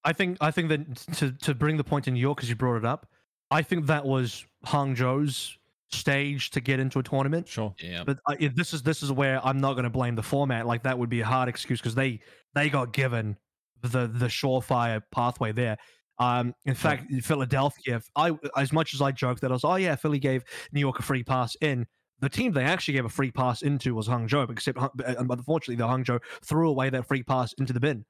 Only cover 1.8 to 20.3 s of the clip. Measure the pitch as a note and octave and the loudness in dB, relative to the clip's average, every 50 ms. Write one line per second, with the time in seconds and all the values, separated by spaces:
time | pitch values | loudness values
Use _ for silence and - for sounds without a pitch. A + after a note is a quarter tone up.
1.8 | C#3+ - D3+ C#3+ B2+ C3 B2+ A#2+ B2 C#3 C#3+ - - A#2 A#2+ A2 B2+ B2+ A#2+ A2+ | 2 2 0 0 0 0 0 2 2 2 2 0 -2 -4 -2 0 2 2 2 2
2.8 | G#2+ A#2 C#3 - - - _ _ _ _ _ _ _ _ C#3 D#3 D#3 - F#3+ F3 | 0 0 -2 -2 -6 -20 _ _ _ _ _ _ _ _ 2 2 2 2 0 0
3.8 | D3+ C#3 D#3+ D3 C#3+ C3+ C3+ C3 B2+ A#2 - - - _ _ _ - - - C#3+ | 2 2 2 2 2 0 0 2 0 -2 -4 -10 -16 _ _ _ -6 0 0 0
4.8 | C#3 C#3 C3 A#2 B2+ B2+ C3 C#3 D3 C#3+ B2+ - - - - _ _ _ _ _ | 2 0 0 0 0 0 2 2 0 0 -2 -4 -8 -10 -12 _ _ _ _ _
5.8 | _ _ - - - - C#3 C#3 C#3+ C#3+ C#3+ C3+ - - - - A#2 C3+ C3+ C3 | _ _ -10 -4 0 0 0 2 0 -2 -2 -4 -6 -4 -4 -2 0 0 0 2
6.8 | C3+ C3 - C#3 B2 - - C3+ C3+ C#3 D#3 E3+ - - - - G#2+ G#2 F2+ - | 0 0 0 -2 -2 0 0 0 2 2 0 -2 -4 -4 -6 -6 -6 -6 -6 -10
7.8 | - F2 F2+ E2+ F2 - C#3 - _ D3 C#3+ - D#3 C#3+ B2 C3+ F3 - - D3+ | -12 -8 -8 -6 -4 -4 -4 -2 _ -4 0 0 0 0 0 -2 -4 -2 -6 -2
8.8 | B2 D3+ D#3+ - D3+ C#3 C3+ B2+ C#3+ C3+ C3 C3 - C3 C3+ C3+ C3+ C3+ C3+ B2 | 0 -2 -2 0 -2 -2 0 2 2 2 2 2 2 0 2 2 2 2 2 0
9.8 | B2 A#2+ A2 C3 B2+ A#2+ A#2+ A2+ G#2+ - - C#3 C#3+ C3+ B2 A#2 A#2 A#2+ A#2 A#2 | -2 0 0 0 0 0 -2 -2 -2 0 0 2 2 2 0 0 0 0 -2 0
10.8 | A2+ C3+ C3 B2 A#2+ A#2 B2 A#2 A2+ A2 B2+ C3 B2+ B2 A#2 - - - B2 A#2 | 0 -2 0 0 -2 0 0 0 0 2 2 2 2 0 -2 -6 -4 -4 -4 -2
11.8 | - A#2 A2 B2+ C3+ C3+ A#2 G#2+ - - - - _ _ _ C#3+ D3 D3+ C#3 C#3 | -2 -2 0 2 0 0 -2 -4 -10 -18 -20 -20 _ _ _ 0 0 2 2 0
12.8 | B2+ A#2 G#2+ - C3+ C3 A#2+ A#2 A2 G#2+ G2+ - _ _ _ _ _ _ _ _ | 0 0 0 0 0 2 0 0 -2 -2 -4 -6 _ _ _ _ _ _ _ _
13.8 | - B2 A#2 B2+ B2 A#2 A2 B2 B2 A#2 - - - C3+ C3 B2+ - - C3+ B2 | -6 -2 0 0 0 0 0 0 0 0 0 0 0 2 2 0 2 2 2 2
14.8 | A#2+ A#2 A2 G#2+ - _ - C3 B2 A#2+ - - B2 A2 G#2+ A#2 B2 A2+ G#2+ - | 2 2 0 -2 -6 _ -2 0 0 0 0 0 -2 -2 0 0 0 0 -2 -4
15.8 | - - _ _ _ _ _ - B2 B2 A#2+ B2 A#2+ B2 - _ _ C#3+ C3 - | -8 -20 _ _ _ _ _ 0 2 2 4 2 0 -2 -4 _ _ -4 -2 0
16.8 | - D#3+ D3 C3 - - C#3 C3 A#2 - D#3+ C#3+ C3 A#2+ C#3+ C3+ C3+ C#3+ - - | 2 0 0 0 -2 -4 -4 -4 0 0 0 0 0 0 2 2 2 0 -2 -4
17.8 | - B2+ A#2+ A#2 - - _ C#3+ D#3 F3 D#3+ D3+ - C#3 - C#3 C#3 C3 D3 D#3 | -6 -4 -4 -4 -4 -4 _ 2 2 2 2 -2 -6 -4 0 0 0 2 2 0
18.8 | D#3+ - - C3+ C#3+ C#3 C3+ - - B2+ B2 - - B2+ B2+ B2+ - D3+ F3+ F#3+ | 0 0 0 0 0 0 2 0 0 -2 0 0 0 0 0 2 2 2 2 2
19.8 | F#3+ F3 C#3 B2 - D#3 D3 C#3 C3 C#3 | 2 0 0 0 0 0 0 2 2 2